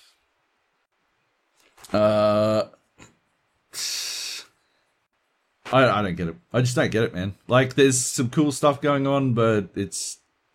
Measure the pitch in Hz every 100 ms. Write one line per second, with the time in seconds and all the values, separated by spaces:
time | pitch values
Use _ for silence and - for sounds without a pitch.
0 | _ _ _ _ _ _ _ _ _ _
1 | _ _ _ _ _ _ _ _ - 104
2 | 107 107 107 104 107 107 - - _ _
3 | - _ _ _ _ _ _ - - -
4 | - - - - - _ _ _ _ _
5 | _ _ _ _ _ _ - 127 123 101
6 | 101 87 85 82 _ 117 123 - 120 110
7 | 117 87 95 - - 123 127 135 139 123
8 | - - 123 165 151 131 151 135 147 139
9 | 139 139 135 117 113 110 92 - 98 -
10 | - - _ _ _